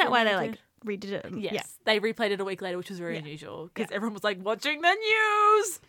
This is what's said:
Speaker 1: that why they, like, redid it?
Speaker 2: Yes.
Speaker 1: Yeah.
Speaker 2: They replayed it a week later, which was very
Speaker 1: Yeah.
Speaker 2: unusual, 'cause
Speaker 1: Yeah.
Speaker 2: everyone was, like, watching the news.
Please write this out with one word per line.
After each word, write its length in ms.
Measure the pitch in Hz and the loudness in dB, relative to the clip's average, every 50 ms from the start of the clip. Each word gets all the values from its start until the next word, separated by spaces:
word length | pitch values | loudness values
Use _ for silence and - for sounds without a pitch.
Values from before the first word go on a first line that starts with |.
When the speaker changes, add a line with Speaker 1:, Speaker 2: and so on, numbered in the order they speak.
| 359 | 2
Speaker 1:
that 60 | - | 4
why 140 | 254 240 226 | 4 4 4
they, 120 | 214 202 | 4 2
like, 220 | 185 - 220 226 - _ _ _ _ - | 0 -2 -4 -6 -10 _ _ _ _ -8
redid 280 | 214 208 196 202 196 202 | -8 -8 -6 -6 -6 -6
it? 140 | 156 - - 185 | -6 -6 -8 -8
Speaker 2:
Yes. 200 | 220 208 175 - | -6 -6 -6 -6
Speaker 1:
Yeah. 80 | 185 - - - - - | -6 -8 -10 -14 -6 0
Speaker 2:
They 120 | - 220 214 | 0 2 2
replayed 340 | 196 226 220 - 233 208 202 | 2 0 -2 0 0 0 0
it 80 | 190 | 0
a 40 | 196 | -2
week 160 | 196 190 180 | -4 -6 -6
later, 160 | 196 185 175 | -6 -6 -6
which 140 | 180 175 - | -6 -6 -8
was 80 | 202 175 | -10 -8
very 160 | 175 170 170 | -6 -6 -6
Speaker 1:
Yeah. 60 | 165 | -6
Speaker 2:
unusual, 500 | 151 151 147 151 143 104 - - 160 175 - | -8 -10 -12 -12 -12 -12 -12 -12 -12 -10 -6
'cause 120 | - 220 - | -6 -6 -4
Speaker 1:
Yeah. 80 | - | -4
Speaker 2:
everyone 160 | 202 208 226 214 | -4 -4 -4 -4
was, 120 | 202 - | -2 -2
like, 200 | 208 202 180 185 | -2 -2 -2 0
watching 380 | 202 226 220 - 285 302 294 330 | -2 -2 0 0 -2 0 2 4
the 100 | 349 381 | 4 4
news. 880 | 427 440 427 440 440 440 427 415 415 415 427 427 427 403 415 339 - _ | 4 2 2 4 4 4 4 4 6 6 8 8 6 4 2 -4 -8 _